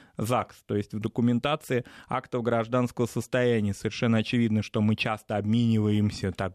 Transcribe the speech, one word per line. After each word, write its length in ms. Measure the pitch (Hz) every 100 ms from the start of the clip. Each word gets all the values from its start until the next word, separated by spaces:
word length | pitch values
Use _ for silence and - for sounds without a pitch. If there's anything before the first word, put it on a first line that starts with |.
| - -
загс, 400 | 110 123 98 - _
то 100 | 104
есть 160 | -
в 60 | 110
документации 840 | 110 - 120 120 143 156 - 127 - - -
актов 340 | 123 - 127
гражданского 640 | 117 117 113 127 123 - 120
состояния. 680 | 120 - 127 123 117 104
Совершенно 440 | 98 110 - 123 110
очевидно, 440 | 107 123 117 107
что 180 | 101 113
мы 140 | 107
часто 420 | 107 120 110 - 104
обмениваемся, 960 | 104 117 117 110 104 104 104 - 98
так 220 | - 95